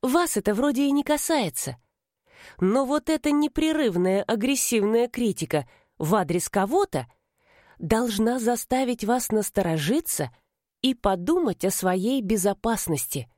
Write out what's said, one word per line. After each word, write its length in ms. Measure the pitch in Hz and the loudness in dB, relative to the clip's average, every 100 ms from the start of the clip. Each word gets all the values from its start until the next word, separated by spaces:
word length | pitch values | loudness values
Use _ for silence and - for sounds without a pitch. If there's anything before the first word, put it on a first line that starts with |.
Вас 340 | 262 302 349 - | 2 2 2 0
это 180 | - | 0
вроде 300 | 208 285 247 | 2 2 2
и 60 | 285 | 2
не 100 | 285 | 2
касается. 760 | 294 294 - 320 190 - - 123 _ _ _ _ _ - - - | 2 -2 0 0 0 -4 -8 -10 _ _ _ _ _ -20 -20 -2
Но 240 | 185 233 | 0 2
вот 240 | 262 294 - | 2 -2 0
эта 220 | 311 302 | -2 2
непрерывная 920 | 294 294 - 311 311 262 175 185 190 | 2 0 0 0 2 0 2 2 0
агрессивная 840 | - 220 240 277 - 233 202 226 240 | 0 -2 0 0 0 0 2 2 0
критика 580 | 247 233 185 160 151 135 _ _ _ | 0 -2 -2 -2 -4 -4 _ _ _
в 180 | 156 | 0
адрес 360 | 214 165 175 - | 0 2 -2 0
кого-то 560 | 202 196 330 403 143 120 _ _ _ _ _ _ - | -2 0 0 0 -4 -6 _ _ _ _ _ _ -12
должна 600 | 160 220 240 208 220 254 | -2 0 0 0 0 0
заставить 680 | 226 240 - 262 262 247 | 0 -2 0 -2 0 -2
вас 260 | 208 247 - | 0 -2 0
насторожиться 1000 | 220 202 - 180 160 147 277 - - 135 _ _ _ _ _ | -2 0 0 0 0 0 -2 -2 -4 -6 _ _ _ _ _
и 120 | 262 | -2
подумать 720 | 254 208 190 180 349 311 - | 0 0 -2 0 2 0 0
о 60 | 185 | -2
своей 500 | - 185 185 202 269 | 0 0 0 0 -2
безопасности. 1080 | 196 214 185 196 226 220 - 147 - 143 123 | 0 0 0 0 -2 -2 -2 -4 -4 -8 -10